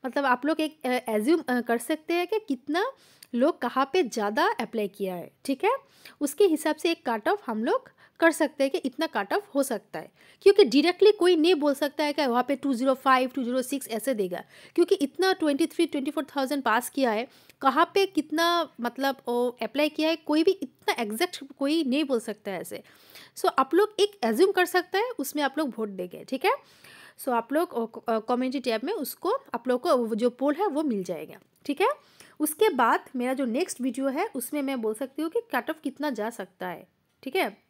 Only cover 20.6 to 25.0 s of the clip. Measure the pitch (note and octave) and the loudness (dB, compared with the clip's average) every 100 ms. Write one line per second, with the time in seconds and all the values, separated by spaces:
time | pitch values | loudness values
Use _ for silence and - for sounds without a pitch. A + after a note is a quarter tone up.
20.6 | C4+ _ - F4 G#3+ A3 F4+ - C#4 - | -8 _ -6 -4 -4 -2 -4 -4 -16 -4
21.6 | C#4 E4 C4+ C4+ C#4 A#3+ A3+ G#3 G#3 F#3 | 0 0 0 -2 0 -2 -4 -10 -10 -10
22.6 | E3 - - _ - - - - F#4 - | -10 -14 -16 _ -20 -20 -20 -2 0 2
23.6 | C4+ E4+ G#4 - G4+ - A3+ A3 F#4+ F#4+ | 2 2 2 0 -2 0 -2 4 4 4
24.6 | F4+ F4+ F4 G4 | 2 0 0 -2